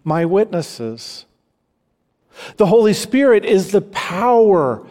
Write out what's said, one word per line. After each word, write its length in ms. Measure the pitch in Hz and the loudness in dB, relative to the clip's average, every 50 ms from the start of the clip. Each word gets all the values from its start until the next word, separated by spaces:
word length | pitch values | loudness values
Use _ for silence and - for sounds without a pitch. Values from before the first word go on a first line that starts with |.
| - | -6
my 220 | 156 156 165 170 | -4 -2 -2 -2
witnesses." 1000 | 165 185 202 214 220 190 170 151 - - - 117 113 113 113 - - - - - _ _ _ _ _ _ _ _ _ _ _ _ _ _ _ _ _ _ _ _ _ _ - - - - | 0 0 0 -2 -2 -4 -8 -8 -8 -12 -12 -10 -10 -12 -12 -16 -20 -20 -20 -20 _ _ _ _ _ _ _ _ _ _ _ _ _ _ _ _ _ _ _ _ _ _ -20 -20 -8 -2
The 100 | - 214 | 0 2
Holy 260 | 175 202 233 220 214 196 | 4 4 4 4 2 0
Spirit 500 | - - - - 262 277 269 233 208 202 | -2 -4 -4 -2 0 2 4 4 2 2
is 280 | - 220 190 180 185 | 2 0 0 0 0
the 100 | 196 196 | -2 -2
power 1000 | 190 - - - - - 170 180 226 247 247 233 226 208 196 170 147 127 117 110 - - | -2 -2 -10 -10 -10 -8 -6 -2 0 2 4 4 4 4 4 2 2 0 -4 -6 -10 -18